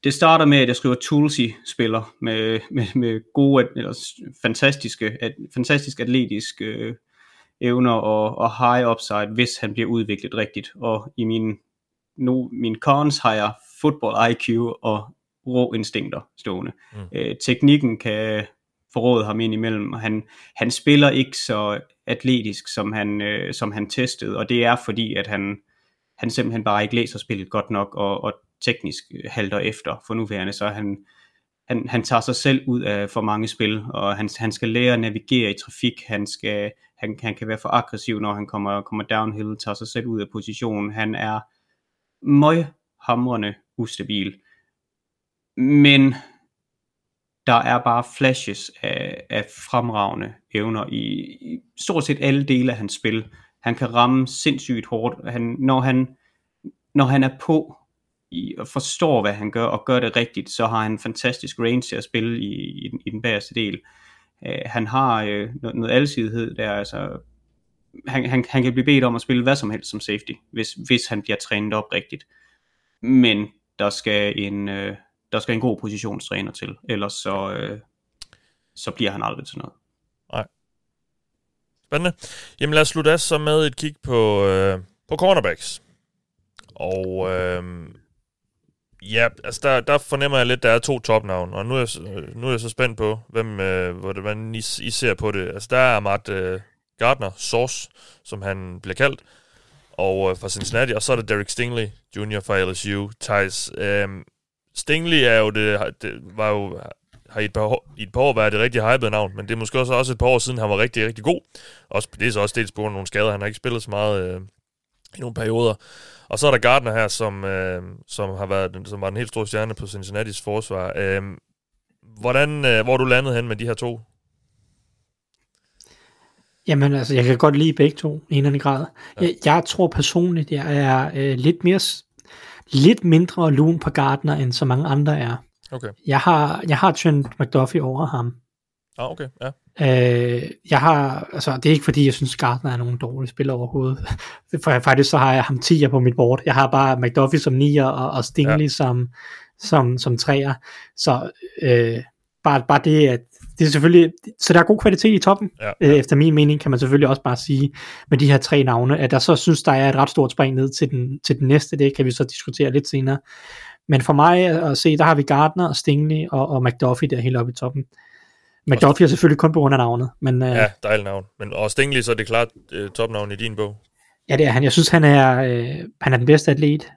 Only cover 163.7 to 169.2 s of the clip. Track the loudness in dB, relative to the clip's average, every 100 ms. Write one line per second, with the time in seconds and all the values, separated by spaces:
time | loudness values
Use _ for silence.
163.7 | -20 2 2 4 6 6 6 4 2 2
164.7 | 2 2 6 6 4 4 4 4 2 -2
165.7 | 0 0 2 2 0 -2 -2 0 0 0
166.7 | 2 0 2 0 0 0 0 -2 -4 -6
167.7 | -6 -10 _ _ _ _ _ _ _ 0
168.7 | 6 6 8 6 6